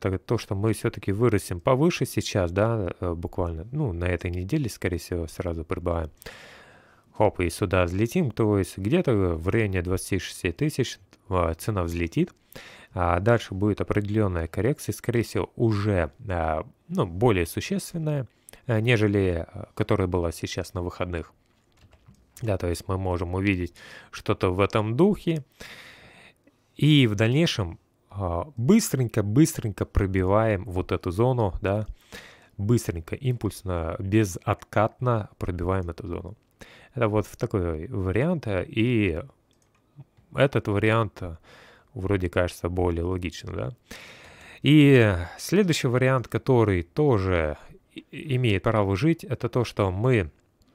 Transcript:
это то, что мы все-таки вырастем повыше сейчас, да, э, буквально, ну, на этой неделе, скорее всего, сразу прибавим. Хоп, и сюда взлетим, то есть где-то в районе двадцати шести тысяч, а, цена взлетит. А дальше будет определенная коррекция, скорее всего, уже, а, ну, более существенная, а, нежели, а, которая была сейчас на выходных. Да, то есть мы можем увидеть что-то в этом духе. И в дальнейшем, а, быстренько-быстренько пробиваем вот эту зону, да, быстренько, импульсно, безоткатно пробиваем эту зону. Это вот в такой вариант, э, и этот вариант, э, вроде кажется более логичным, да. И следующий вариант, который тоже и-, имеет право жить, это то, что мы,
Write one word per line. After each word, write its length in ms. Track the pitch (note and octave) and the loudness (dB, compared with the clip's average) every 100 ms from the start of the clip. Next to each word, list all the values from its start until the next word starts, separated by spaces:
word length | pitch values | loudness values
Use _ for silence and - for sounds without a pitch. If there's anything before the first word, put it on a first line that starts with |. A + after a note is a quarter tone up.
это 160 | G2 F#2 | -4 -4
то, 200 | - A#2 | -2 -4
что 180 | - G2 | -2 -2
мы 180 | A2 | 0
все-таки 380 | G#2 A#2 - - | 0 -4 -4 -4
вырастем 480 | G2 A#2+ G2+ - F2+ | 0 2 2 -2 -2
повыше 460 | - C3 E3+ - C3 | 2 2 2 0 -2
сейчас, 460 | - - G#2+ F2 | -4 -2 0 0
да, 400 | F#2 A2 A#2 F2 - | 2 0 0 -4 -4
э, 140 | F2+ | -6
буквально, 540 | E2+ F#2 - F2 D#2+ A2 | -4 -6 -4 -4 -6 -8
ну, 220 | D3 C3+ | -4 -4
на 120 | E2+ F2 | -2 -2
этой 260 | F2 F2+ | -2 -2
неделе, 380 | F2 F#2 D#3 A#2 | -6 -2 -2 -2
скорее 280 | - F#2+ E2+ | -4 -4 -4
всего, 300 | - F2 E2 | -4 -4 -4
сразу 360 | - E2+ E2 | -6 -6 -6
прибавим. 460 | D#2 - F2 E2 D#2 - - - - - - - _ _ _ - | -6 -4 -2 -2 -4 -10 -20 -20 -20 -20 -20 -20 _ _ _ 0
Хоп, 220 | G#2 - | 2 2
и 100 | F2 | -2
сюда 340 | - G2 F#2 F2 | 0 0 2 2
взлетим, 460 | F#2 A2+ F#3 C#3+ | 0 0 0 0
то 260 | - G#2+ G2+ | 0 2 2
есть 200 | F#2 - | 0 -4
где-то 360 | G2 F3 D#3+ | 0 0 2
в 340 | G#2 F2+ D#2+ F2 | 2 2 0 0
районе 320 | A#2 G#2+ F#2 | 0 0 0
двадцати 380 | F2 F#2 - F#2+ | -2 -2 -2 -4
шести 320 | - - F2+ | -4 -6 -6
тысяч, 480 | - D3+ - A#2+ - _ - - | -2 -2 0 -4 -6 _ -20 -2
а, 240 | F2+ E2 | 0 0
цена 300 | E2 - G2+ | -2 -4 -2
взлетит. 500 | E2+ E2+ E2+ D3 F3+ - _ - - - - | -2 -2 -2 0 -2 -4 _ -20 -20 -20 -12
А 260 | - F2 F2 | -2 0 2
дальше 340 | G#2+ A#2 - | 4 2 0
будет 280 | F#2+ G#2 G2 | -2 0 0
определенная 640 | F2 G#2 G2+ G#2+ G#2 F2 E2 | 0 -2 0 0 0 0 -4
коррекция, 460 | - G#2+ D3+ - | -2 -2 -2 -6
скорее 300 | - - A#2 | -6 -2 -2
всего, 280 | G#2+ G2+ - - | -2 -4 -4 0
уже, 560 | A#2 G#2 G#2 F#2+ D#2 - G#2 | 0 2 2 2 0 -4 -6
а, 380 | F2 D#2+ D#2 - - - | -2 0 -2 -6 -14 -6
ну, 180 | F3+ G2+ | -4 -4
более 400 | F2 A#2+ F#2+ E2+ | 2 2 2 0
существенная, 800 | A2 - G3 - E3+ D#3 D3 A2 _ _ - - | -4 -4 -6 -6 -6 -4 -4 -6 _ _ -12 -2
а, 160 | A2 | 0
нежели, 640 | A#2 A#2 G#2+ G2+ F#2 E2+ - | 4 4 4 4 2 0 -4
а, 200 | G2 - - | -12 -10 -6
которая 320 | G#2+ G2+ F#2 | 0 0 2
была 240 | F#2 E2 | 0 -2
сейчас 420 | - G2 - F2+ | -4 -8 -8 -8
на 80 | F2+ | -8
выходных. 500 | F2 - F2+ E2+ - _ _ _ _ _ _ _ - _ _ - | -8 -6 -6 -6 -10 _ _ _ _ _ _ _ -20 _ _ -8
Да, 160 | A2+ F#2 | -4 -2
то 100 | F2 | -2
есть 200 | E2 - | -4 -4
мы 100 | F#2 | -4
можем 380 | F#2 F2 F2 F#2 | -2 -2 -2 0
увидеть 400 | G2+ F#2 E2+ - - - - | 2 0 -2 -10 -20 -20 -18
что-то 400 | - - G2+ F#2+ | -8 -4 0 0
в 80 | F2+ | 2
этом 380 | G2 A2+ G#2+ B2 | 2 2 0 2
духе. 460 | G3 F#3+ - D#3+ - - - - - - - - - _ _ _ _ - | 2 2 -2 -4 -6 -18 -20 -18 -20 -20 -20 -20 -20 _ _ _ _ 0
И 320 | C#3+ D3 A#2 | 4 6 6
в 80 | G2+ | 4
дальнейшем, 640 | A2+ C3+ E3 - F2 - _ _ _ | 2 2 2 0 -6 -8 _ _ _
а, 380 | G2+ F#2 E2+ D#3 C3 | -6 -4 -4 -6 0
быстренько-быстренько 1300 | B2+ A3 - C3 A#2+ A2+ G2+ A2+ D#3+ - A2 - - | 4 4 4 -2 0 -2 2 4 4 2 -6 -4 -2
пробиваем 800 | - F#2+ F#2+ F#2 G#2 A2 G2 F#2 | 0 2 2 2 4 2 0 -2
вот 260 | F2+ F2+ | -6 -2
эту 200 | F2+ F#2 | -4 -2
зону, 420 | F2 B2 B2 G2+ - | 0 2 2 -2 -2
да, 240 | F#2+ G#2 G#2 - _ - - - _ - | -2 -2 -4 -12 _ -20 -20 -20 _ -4
быстренько, 580 | G2+ A#2+ - E2+ - - | 0 0 0 -6 -8 -6
импульсно, 800 | C3 B2 G2+ - F#2+ F2 D#2+ - | -4 -2 -4 -6 -6 -4 -4 -6
безоткатно 1300 | G2 G#2+ G2+ E2+ - G2+ - G#2 A2 - B2+ A2+ - - | 0 2 2 0 -4 -4 -2 0 0 0 -2 -2 -4 -8
пробиваем 520 | - F2 F2 F#2+ F2 | -6 -4 -2 -2 -4
эту 180 | E2 F2 | -8 -10
зону. 280 | F2 F2 G#2 _ _ - - - B2 | -10 -10 -18 _ _ -20 -20 -14 -2
Это 140 | A2+ | 0
вот 180 | G#2+ - | 0 -2
в 100 | - | -4
такой 500 | B2 G#2 F2 D#2 F2+ | -2 0 -2 -4 -6
вариант, 600 | G#2 F#2 F#2+ D#3+ E3+ A2 | -4 -2 0 0 -2 -2
э, 180 | F#2 - | -4 -2
и 540 | - A#2 A#2 G2 D#2 - _ _ _ _ _ _ - - _ _ C3+ | 0 2 2 2 -2 -8 _ _ _ _ _ _ -20 -20 _ _ 0
этот 320 | C#3 A2+ A2 | 2 2 0
вариант, 540 | G2+ A2 A2+ G#2+ - | 2 2 2 0 -6
э, 140 | F2+ E2 _ - - - _ | -12 -12 _ -20 -20 -20 _
вроде 360 | - F#2 G2+ F2+ | -6 -2 0 0
кажется 400 | F#2+ F2+ - F2 | 0 0 -2 -4
более 340 | F2+ F2+ E2+ | 0 0 0
логичным, 520 | E2+ F#2 F2+ - F#2+ F2+ | -2 -4 -6 -8 -10 -8
да. 160 | A#2+ B2 _ - - - - - - - | -8 -10 _ -20 -20 -20 -20 -20 -20 -2
И 520 | C3 D3+ C#3+ C3 A2 F2 E2+ - | 6 8 10 8 6 4 -4 -10
следующий 500 | - F3+ F#3 - C3 | 0 2 2 0 0
вариант, 400 | B2 B2+ C3 A2 | 2 2 0 -2
который 560 | A2+ - B2 G#2+ F2+ | -2 2 4 6 2
тоже 760 | E2 - D3+ G#2+ F#2+ F2 D2+ D2+ - - _ | 0 0 2 4 2 2 0 -4 -12 -20 _
и-, 420 | - - - D3+ B2+ | -20 -16 -12 -4 0
имеет 280 | B2 G2 | 2 2
право 320 | A#2 A2 G2 G2 | 2 2 2 2
жить, 280 | D#3 D#3+ | 2 0
это 240 | - B2 A#2+ | -4 -6 -2
то, 140 | B2+ | -2
что 280 | A2+ - G2 | -2 0 0
мы, 400 | F#2 B2+ A#2+ D#2 - _ _ _ | 0 2 2 0 -8 _ _ _